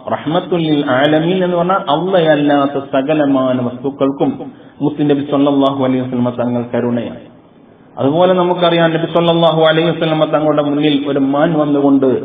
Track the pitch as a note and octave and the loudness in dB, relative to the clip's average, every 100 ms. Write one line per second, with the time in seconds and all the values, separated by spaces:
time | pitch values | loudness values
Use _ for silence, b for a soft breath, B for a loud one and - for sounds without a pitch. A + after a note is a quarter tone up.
0 | - A2 C#3+ E3 F#3 F3 D#3+ D3 C#3+ B2+ | -8 -6 -2 -4 -2 -2 0 0 0 2
1 | D3 D#3 D#3+ F#3+ F3+ F3 F3 F#3+ F#3+ D3 | 2 2 0 0 0 0 0 -2 0 -2
2 | F3+ F#3+ D#3+ D3+ C#3+ C#3+ C#3 C#3 C3+ C#3 | 0 0 2 2 2 2 0 -4 -4 -4
3 | C3+ D#3 C#3+ C3+ C3 B2+ A#2+ B2 C3+ C3+ | -2 0 2 0 0 -2 -4 -6 -8 -2
4 | C#3 C#3 D3+ - - B B B C#3+ - | -2 0 -2 -4 -10 B B B -6 -2
5 | D3 C#3+ C#3 C#3+ C#3+ C#3 C3+ C3+ C3 C3 | 0 0 0 0 2 2 0 0 -2 -2
6 | B2+ B2+ B2 A#2+ A#2+ A#2+ A#2+ A#2+ A#2+ A#2+ | -2 -2 -2 -2 -4 -4 -4 -4 -2 -4
7 | G#2+ - - - - - - - - - | -6 -12 -18 -20 -20 -20 -20 -20 -20 -4
8 | C3+ D#3 F3+ F#3 F3 F3 F3 E3+ E3 D#3+ | -2 2 2 2 0 2 2 2 2 0
9 | D#3+ E3 E3+ E3 E3 D#3+ D#3+ D#3+ E3+ D#3 | -2 0 2 2 2 4 2 4 0 0
10 | E3 D#3 D3+ D#3 D3+ D3 C#3+ C#3+ D3+ C#3 | -2 0 0 0 0 0 0 0 2 0
11 | C#3+ C#3 C3+ C#3+ E3 D#3 D3 C#3+ C#3 C#3 | 0 -2 0 2 0 0 0 2 2 4
12 | C3 A2+ | 2 0